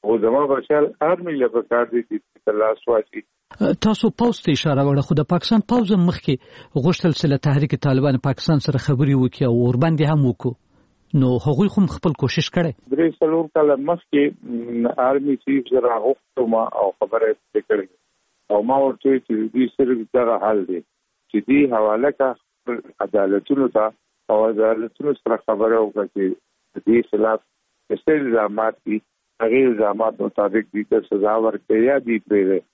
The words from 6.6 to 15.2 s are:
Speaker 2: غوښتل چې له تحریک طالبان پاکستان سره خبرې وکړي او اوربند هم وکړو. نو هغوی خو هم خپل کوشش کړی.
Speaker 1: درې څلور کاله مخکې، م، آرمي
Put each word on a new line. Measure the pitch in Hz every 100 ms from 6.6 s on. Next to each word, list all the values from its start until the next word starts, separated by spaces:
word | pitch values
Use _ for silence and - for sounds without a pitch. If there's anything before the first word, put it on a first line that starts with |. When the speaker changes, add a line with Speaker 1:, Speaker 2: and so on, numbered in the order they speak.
| - 147
Speaker 2:
غوښتل | 139 175 175
چې | 147 160
له | 139
تحریک | 151 139 147 143
طالبان | 147 131 143 131
پاکستان | 139 131 - 151
سره | - 131
خبرې | - 131 143 139
وکړي | 127 -
او | 135
اوربند | 120 120 123 165 156
هم | 147 156 135
وکړو. | 120 131 120 _ _ _ _ _
نو | 147 131
هغوی | 123 151 143 202
خو | -
هم | 185
خپل | - 180
کوشش | 143 131 - 151
کړی. | - 170 - _
Speaker 1:
درې | 135 165
څلور | - 156 165 156
کاله | 160 151 135
مخکې، | 143 175 _ 143 147 -
م، | - 120 117 120 117 -
آرمي | 127 139